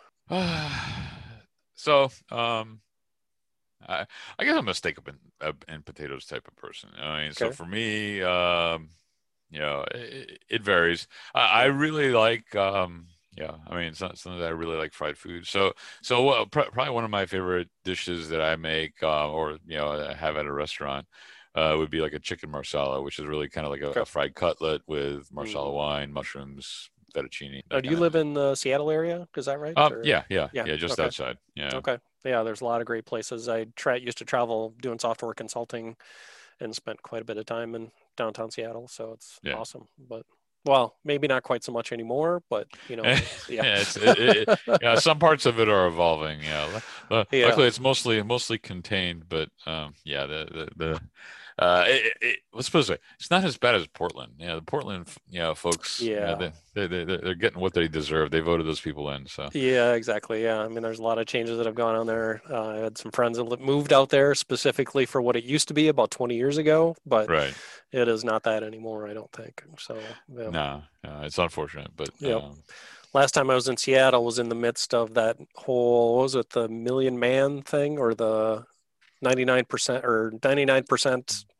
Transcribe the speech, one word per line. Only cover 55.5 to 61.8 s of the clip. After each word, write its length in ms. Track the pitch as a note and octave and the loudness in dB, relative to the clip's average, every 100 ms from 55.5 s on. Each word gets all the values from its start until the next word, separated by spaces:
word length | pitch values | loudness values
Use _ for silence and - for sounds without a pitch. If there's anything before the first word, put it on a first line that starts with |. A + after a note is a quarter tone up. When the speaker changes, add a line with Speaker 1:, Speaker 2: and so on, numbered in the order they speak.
Speaker 1:
folks, 560 | D#2 E2+ E2 - - A#2 G#2 | 0 0 -2 -4 -4 -2 0
you 80 | G2+ | -2
know, 80 | |
Speaker 2:
Yeah. 20 | - | -2
Speaker 1:
they, 160 | E2+ D#2+ _ | -4 -8 _
they, 120 | G#2 F2+ F2+ | -4 -2 -2
they, 0 | E2+ F2+ | -4 -4
they're 160 | F#2 F2 | -4 0
getting 240 | A2 F2+ | 0 0
what 140 | F#2 | 0
they 140 | F2+ E2 | 2 0
deserve. 420 | D#2 D2+ D#2+ D2+ | 0 0 0 2
They 100 | E2 | 2
voted 260 | D#2+ E2+ D#2+ | 2 2 0
those 140 | D2+ | -4
people 300 | D#2 D2 D2 | -6 -6 -6
in, 160 | C#2 C2+ | -8 -10
so. 240 | - C#2+ | -10 -8
Speaker 2:
Yeah, 400 | C#3+ C3 B2+ A#2+ | -2 2 4 4
exactly, 480 | A#2 A#2 G#2 - A2 | 2 0 -4 -4 -2
yeah. 160 | A2+ A2 | 0 0
I 80 | A2 | -4
mean, 140 | A2+ | -4
there's 160 | A2+ A2+ | -6 -4
a 40 | |
lot 160 | A2+ A2+ | -2 -2
of 80 | A2+ | -2
changes 320 | B2 A#2 A#2 | -2 -2 -2
that 80 | A2+ | -2
have 80 | |
gone 180 | A2+ | 0